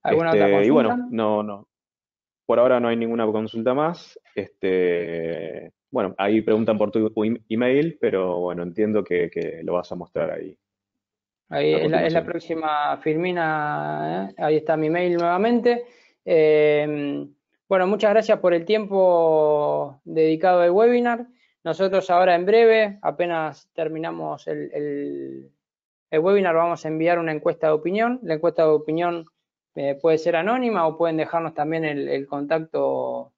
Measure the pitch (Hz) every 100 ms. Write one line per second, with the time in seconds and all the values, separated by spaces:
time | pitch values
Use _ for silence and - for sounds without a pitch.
0 | - - 165 104 101 101 107 147 113 101
1 | - 113 107 104 107 101 - _ _ _
2 | _ _ _ _ - 117 127 123 120 117
3 | 113 117 110 107 110 117 117 131 156 175
4 | - - _ - 98 _ 95 92 90 87
5 | 85 82 82 80 82 78 80 _ _ 127
6 | 95 - 101 110 107 110 113 107 104 113
7 | 107 110 107 120 _ 110 123 139 165 151
8 | 117 98 92 87 87 87 87 85 107 107
9 | 95 87 85 - 80 80 82 87 - 90
10 | 82 - 80 80 78 78 _ _ _ _
11 | _ _ _ _ _ 151 151 156 156 160
12 | 165 165 165 165 - 165 156 151 147 143
13 | 160 156 180 180 160 156 151 151 151 151
14 | 156 175 196 - 156 156 156 156 156 170
15 | 180 170 170 180 220 240 240 240 240 _
16 | _ _ - 165 156 151 151 147 151 147
17 | 143 143 143 _ _ _ _ 190 185 202
18 | 208 208 208 202 180 170 170 214 202 196
19 | 185 170 165 156 151 151 147 147 143 139
20 | 170 160 160 160 185 180 175 185 233 240
21 | 240 233 240 _ _ _ 165 156 190 190
22 | 185 175 185 175 180 220 233 220 208 202
23 | 170 147 175 165 156 143 _ - 156 160
24 | 165 165 156 147 - 151 143 - 147 143
25 | 101 71 67 67 135 _ _ _ _ _
26 | _ 156 175 202 185 165 170 170 156 160
27 | 165 175 165 151 170 151 160 156 170 202
28 | 233 254 202 156 170 160 160 151 156 160
29 | 175 170 160 _ _ _ _ - 139 139
30 | 165 160 165 165 185 254 240 202 160 156
31 | 170 160 151 170 160 156 151 160 156 143
32 | 139 139 139 143 143 160 160 147 139 135
33 | 127 123 127